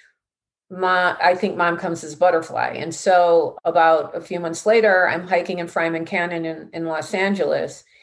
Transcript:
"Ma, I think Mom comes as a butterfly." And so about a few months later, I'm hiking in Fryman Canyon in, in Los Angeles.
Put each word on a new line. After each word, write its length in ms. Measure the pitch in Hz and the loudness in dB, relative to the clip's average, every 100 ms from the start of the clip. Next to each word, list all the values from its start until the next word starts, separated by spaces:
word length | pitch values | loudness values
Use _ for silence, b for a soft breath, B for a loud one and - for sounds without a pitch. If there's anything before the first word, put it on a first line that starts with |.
| b b _ _ _ _ _ | b b _ _ _ _ _
"Ma, 460 | 185 185 185 180 170 | -4 0 2 0 2
I 140 | 180 185 | 2 2
think 200 | 196 - | -2 -2
Mom 220 | 170 170 | -2 -2
comes 260 | 185 165 | -6 -8
as 100 | 156 | -10
a 40 | 147 | 0
butterfly." 520 | 180 170 165 - 120 | 2 2 -2 -4 -4
And 260 | - 156 160 | -6 -10 -4
so 640 | - 180 175 170 151 - | 2 4 6 4 2 -2
about 520 | 170 170 165 160 143 170 | 0 4 4 4 0 -10
a 60 | |
few 180 | 165 175 | -10 -8
months 260 | 170 165 208 | -6 -4 2
later, 420 | 226 220 185 180 | 4 6 4 2
I'm 200 | 165 180 | 0 -2
hiking 320 | 180 175 175 | -2 0 -6
in 80 | 170 | -4
Fryman 400 | 180 165 165 165 | -2 -2 -2 -4
Canyon 380 | 190 175 170 165 | -4 -2 -4 -6
in, 240 | 160 - | -8 -12
in 120 | 165 165 | -8 -6
Los 260 | 156 147 | -6 -4
Angeles. 720 | 190 196 202 151 147 151 - _ b | -2 0 0 0 0 -4 -10 _ b